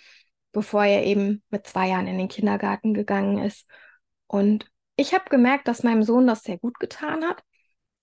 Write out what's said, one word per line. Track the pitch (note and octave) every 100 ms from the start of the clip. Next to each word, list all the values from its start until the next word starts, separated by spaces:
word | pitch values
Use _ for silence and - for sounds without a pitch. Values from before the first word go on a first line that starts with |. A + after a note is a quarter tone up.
| - _ _ _ _
bevor | G#3 G#3+ G#3
er | G3+ G3+
eben | - G3+ G3+ G#3 _
mit | G3+ -
zwei | F#3+ F#3+
Jahren | F#3 F#3+
in | F#3
den | F#3
Kindergarten | - G#3 G3+ G3+ G3+ A3
gegangen | G#3 G#3 G3+ G3+ G3+
ist. | G#3 - - - - _ _ _ -
Und | G3+ G3+ G#3+ - _ _ -
ich | C#4
habe | F#4 F#4
gemerkt, | C#4 B3 C#4 B3+
dass | A#3
meinem | A#3+ A3+
Sohn | G#3+ A#3+ B3+
das | A3
sehr | - F3
gut | A#3+ -
getan | - - D4+ D#4+
hat. | E4 - - _ _ _ _ _